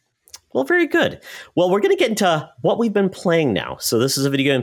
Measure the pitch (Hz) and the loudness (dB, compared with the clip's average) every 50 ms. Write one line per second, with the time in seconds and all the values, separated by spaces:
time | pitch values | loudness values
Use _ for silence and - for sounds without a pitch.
0 | _ _ _ _ _ _ - - _ _ - 247 269 277 349 349 339 - - 339 | _ _ _ _ _ _ -20 -20 _ _ -4 -2 0 2 2 0 2 2 2 0
1 | 269 - - - - - - - - - - - 180 180 185 208 240 392 381 - | 0 0 -2 -8 -18 -20 -20 -20 -14 -6 0 0 2 2 2 2 2 2 2 2
2 | - 226 214 - 208 180 160 151 147 - - - - 180 202 196 233 226 202 208 | 0 0 0 0 2 2 2 0 -2 -8 -10 -4 -2 -2 0 0 0 0 0 0
3 | 196 185 190 - - 185 165 165 156 127 98 82 57 62 65 - - - 120 110 | 0 0 -2 -2 -2 0 2 2 2 2 0 -2 -4 -6 -8 -8 -4 -2 0 0
4 | 123 135 - 139 139 143 139 135 135 143 139 127 | 0 0 0 -2 -2 -2 0 0 0 0 0 0